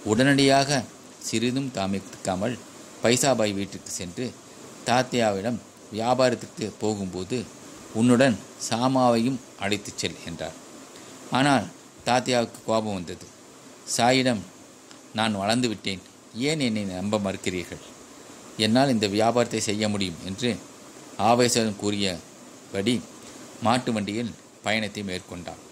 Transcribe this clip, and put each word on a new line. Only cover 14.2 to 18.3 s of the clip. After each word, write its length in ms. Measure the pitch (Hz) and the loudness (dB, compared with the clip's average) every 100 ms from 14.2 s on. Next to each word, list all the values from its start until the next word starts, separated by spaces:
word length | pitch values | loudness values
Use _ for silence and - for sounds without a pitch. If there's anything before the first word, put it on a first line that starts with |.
| 127 110 87 - - - - - - | 4 0 -6 -20 -20 -20 -20 -20 -10
"நான் 220 | 107 110 101 | -2 -2 0
வளர்ந்து 320 | 101 120 120 | 0 2 0
விட்டேன், 320 | 101 101 92 - - - 110 | -2 -6 -8 -12 -20 -16 -4
ஏன் 240 | 139 160 | -2 0
என்னை 220 | 127 107 | 0 -2
நம்ப 360 | 101 90 101 107 | -4 -4 -2 0
மறுக்கிறீர்கள்? 600 | 98 95 98 92 85 87 - - - - - | -2 -4 -4 -4 -8 -12 -16 -20 -20 -20 -20